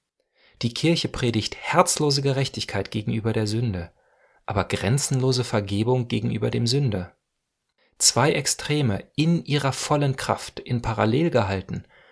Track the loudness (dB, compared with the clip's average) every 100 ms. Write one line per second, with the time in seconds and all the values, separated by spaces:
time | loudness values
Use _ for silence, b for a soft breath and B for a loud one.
0 | _ _ b b b b -4 0 2 2
1 | 0 -2 0 0 -2 -6 0 2 2 2
2 | 0 0 0 0 -2 -4 -6 -4 -4 -4
3 | -4 -2 -2 -2 -2 0 -2 -4 -8 b
4 | b b b b -4 -2 0 -2 0 0
5 | 0 0 2 0 0 -2 0 0 2 0
6 | 0 -2 -2 -2 -2 0 0 2 0 -2
7 | -6 -12 _ _ _ _ _ _ _ 0
8 | 2 4 4 2 -2 -4 -2 0 2 0
9 | -2 0 2 2 0 0 0 -2 0 2
10 | 2 0 -2 -4 -6 -12 -4 -2 -2 2
11 | 2 4 2 2 2 0 -4 -8 b b
12 | b